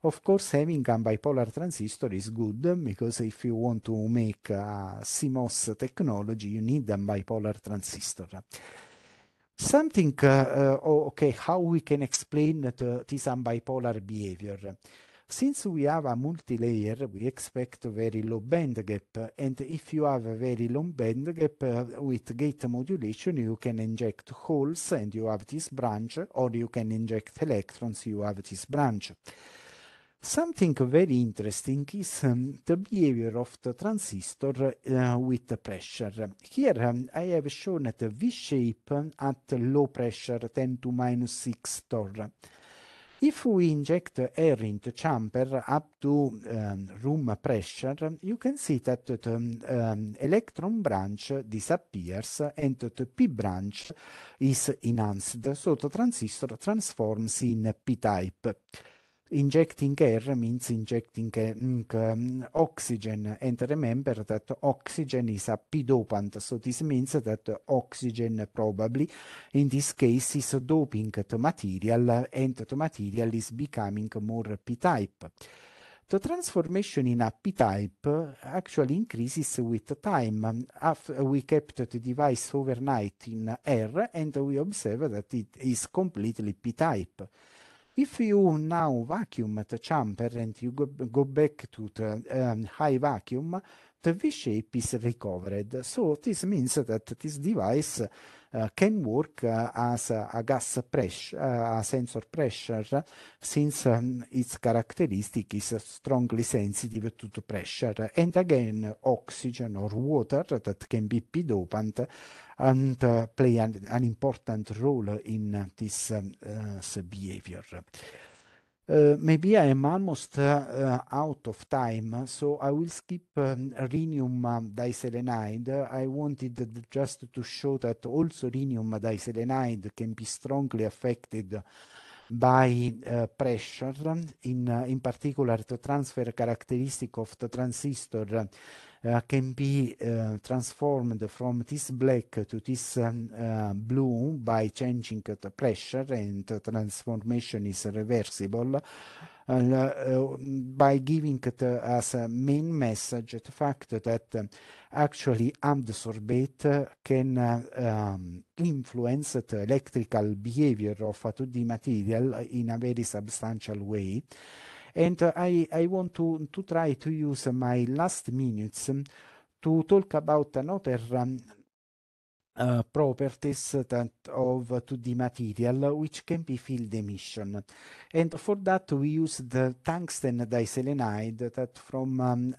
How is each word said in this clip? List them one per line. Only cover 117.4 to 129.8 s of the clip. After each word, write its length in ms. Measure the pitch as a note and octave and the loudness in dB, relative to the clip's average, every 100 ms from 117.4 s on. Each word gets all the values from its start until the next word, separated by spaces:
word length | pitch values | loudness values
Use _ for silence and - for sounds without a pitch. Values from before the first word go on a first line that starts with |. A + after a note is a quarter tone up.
| F#2 F#2 - F2+ - - - - - - _ _ _ _ - | -12 -14 -14 -16 -16 -18 -18 -20 -20 -20 _ _ _ _ 2
Uh, 280 | D#3 D3 D3 | 8 8 6
maybe 400 | D#3 D#3 F3+ G#3+ | 4 4 6 8
I 60 | |
am 200 | D3 C3+ | 8 6
almost, 540 | C#3+ F#3 F#3+ C#3+ - C#3 | 2 0 -2 -4 -6 0
uh, 40 | |
uh, 580 | C#3 D3 C#3+ B2+ C3+ B2+ - | 4 2 0 -2 0 0 0
out 380 | C#3 D#3 C#3+ - | -2 -2 -4 -8
of 200 | G#2 - | -10 -2
time, 560 | C#3 A#2+ A2+ A2 A#2 C3 | 0 0 -2 -4 -6 -6
so 280 | - D3 D3 | -2 -2 0
I 120 | C#3 | 0
will 180 | D3 E3+ | 0 -2
skip, 480 | - - F3 _ - | -6 -10 -10 _ -2
um, 380 | C3+ B2+ C3 B2 | 0 0 -4 -4
rhenium, 680 | C3 D3 D#3+ D3 B2+ B2 | -2 0 0 0 0 0
um, 260 | A#2+ A#2 A2+ | 0 0 -4
diselenide. 1200 | G#2 B2 B2 B2+ A#2 B2 A#2 G#2+ A2 A#2+ C#3 B2+ | -4 -4 -2 -4 -4 -2 -2 -2 -4 -4 -2 -2
I 140 | C3 C3 | -4 -4
wanted 500 | C#3 D3 C#3 C3 A#2+ | -2 -4 -4 -8 -6
th-, 300 | A#2 A#2 A#2 | -8 -8 -6
just 360 | C#3 C#3 - A#2+ | -2 -2 -4 -12
to 100 | - | -10
show 360 | A#2 - C#3+ C3+ | -8 -4 -2 0
that 280 | A#2+ A2+ B2+ | -2 -4 -2
also 420 | C#3 E3 - B2+ | 0 0 0 -4
rhenium 480 | B2+ C#3 A#2+ A2 A2 | -2 -2 -2 -2 -2
diselenide 920 | A2 G#2+ A#2+ A2+ A#2+ C3 B2+ A2 | -2 -2 -4 -4 0 0 0 -2